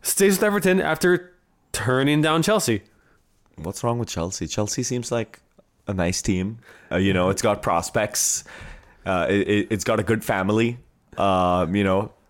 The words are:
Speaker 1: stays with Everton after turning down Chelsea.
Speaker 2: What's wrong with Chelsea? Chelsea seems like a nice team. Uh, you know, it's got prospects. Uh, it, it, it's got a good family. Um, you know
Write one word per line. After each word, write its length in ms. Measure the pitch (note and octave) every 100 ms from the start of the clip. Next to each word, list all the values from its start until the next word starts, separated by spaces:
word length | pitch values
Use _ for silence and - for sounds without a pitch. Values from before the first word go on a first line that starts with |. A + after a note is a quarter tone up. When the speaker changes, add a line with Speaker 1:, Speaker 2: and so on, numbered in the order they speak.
Speaker 1:
stays 340 | - - G3 F#3+
with 60 |
Everton 360 | G#3+ G3+ F#3 F#3
after 540 | D3+ D#3 F3+ F3+ F3+ _ _ _ _
turning 480 | - A2 B2+ C#3 D3
down 200 | D#3 E3
Chelsea. 420 | D#3+ G#3+ - G#2+ - _ _ _ _ _ _ -
Speaker 2:
What's 260 | D#2 -
wrong 160 | A#2+ A#2+
with 80 | A2+
Chelsea? 380 | - E2 - E2
Chelsea 340 | - G#2+ -
seems 300 | B2 B2 A#2+
like 280 | A#2+ A2 - _ _ _ _ -
a 60 |
nice 280 | F#2+ F2 F#2
team. 380 | - F#2 F#2+ A2+ - - -
Uh, 60 | F2
you 160 | G2
know, 160 | F#2 F2+
it's 120 | G2
got 200 | A2+ G#2
prospects. 840 | - E2+ F2 A#2 G#2 - - - - - - - - - F#2+
Uh, 220 | F#2 E2
it, 180 | G2+ F#2+
it, 200 | G#2 -
it's 120 | G#2+
got 160 | - A2
a 40 |
good 200 | G#2+ A2+
family. 540 | - G#2 F#2+ G#2+ A#2 A#2+ - _ _ -
Um, 580 | G2 F#2 F2+ F2+ E2+ G2
you 80 |
know 280 | G2 F#2+ G#2+ -